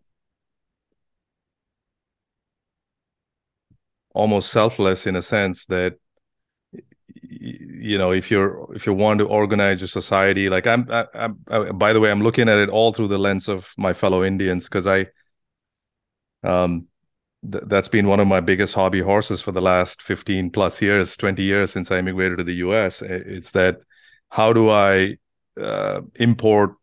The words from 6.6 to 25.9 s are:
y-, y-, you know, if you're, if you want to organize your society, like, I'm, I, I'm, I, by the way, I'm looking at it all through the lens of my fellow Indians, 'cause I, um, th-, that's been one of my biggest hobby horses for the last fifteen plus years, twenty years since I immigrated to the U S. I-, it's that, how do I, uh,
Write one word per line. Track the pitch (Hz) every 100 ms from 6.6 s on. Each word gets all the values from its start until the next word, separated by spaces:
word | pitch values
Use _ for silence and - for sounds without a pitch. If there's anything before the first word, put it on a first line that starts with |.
| _
y-, | -
y-, | - _ _ - - - - - - - -
you | 101
know, | 92
if | 92 92
you're, | 104 98 - 73
if | - -
you |
want | 95 107 104
to | 104
organize | 104 104 101 98 95
your | 92
society, | - - 98 98 98 98
like, | 92 104
I'm, | 117 123
I, | 117 113
I'm, | 113 113 101 -
I, | 113 95
by | 98 104
the | 110
way, | 107
I'm | 101
looking | 107 110 113
at | 104
it | 101
all | 104 113
through | 107 107
the | 98
lens | 101 95 -
of | 98 - -
my | 98
fellow | 87 101 92
Indians, | 95 98 95 90 -
'cause | 101 92
I, | 95 95 _ _ _ _ _ _ _ _ _ _ _ _ _
um, | - 90 90 85 - _ _ _ _ _ 110
th-, | 101 -
that's | 101 -
been | 113 101
one | 101
of | 98
my | 95
biggest | 85 92 98
hobby | - 95 95
horses | 92 101 104 95
for | -
the | 92
last | 92 90 90 -
fifteen | - 95 - 95 92
plus | 95 92 -
years, | 101 101 90 -
twenty | 101 90
years | 98 101 95
since | - 87
I | 92
immigrated | 92 92 92 90
to |
the | 87
U | 87 90
S. | 107 98 -
I-, | 98
it's | 92 92 95 -
that, | 101 92 90 _ _ _ _ _
how | - 110
do | 117 110
I, | 107 98 95 95 - _ _ _ -
uh, | 101 104 101